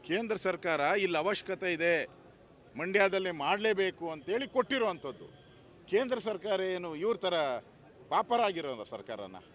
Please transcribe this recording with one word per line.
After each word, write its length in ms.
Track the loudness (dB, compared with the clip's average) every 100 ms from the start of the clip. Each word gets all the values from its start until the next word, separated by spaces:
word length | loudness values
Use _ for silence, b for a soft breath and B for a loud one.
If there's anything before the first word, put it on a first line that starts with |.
| -2
ಕೇಂದ್ರ 300 | -2 0 -2
ಸರ್ಕಾರ 440 | -2 -2 0 2
ಇಲ್ಲಿ 380 | 4 4 2 2
ಅವಶ್ಯಕತೆ 540 | 0 -2 -4 -4 -2
ಇದೆ, 360 | 2 2 2 0 -10 -20 -20 -20 -20 -14 -8
ಮಂಡ್ಯದಲ್ಲಿ 520 | 0 4 4 4 -2
ಮಾಡಲೇಬೇಕು 800 | -2 0 2 2 2 0 -2 -8
ಅಂತೇಳಿ 380 | -8 -4 -2 0
ಕೊಟ್ಟಿರುವಂಥದ್ದು. 760 | 0 0 0 0 -2 -8 -10 -18 -20 -20 -20 -20 -20 0
ಕೇಂದ್ರ 280 | 0 2 -2
ಸರ್ಕಾರ 420 | -2 -4 -2 0
ಏನು 360 | 0 -2 -4 -2
ಇವ್ರ 200 | -2 0
ಥರ 180 | 0 2 2 -2 -6 -20 -20 -20 0
ಪಾಪರಾಗಿರೋ 760 | 0 2 2 2 0 -6 -6
ಸರ್ಕಾರನ? 520 | -8 -10 -8 -8 -8 -12 -18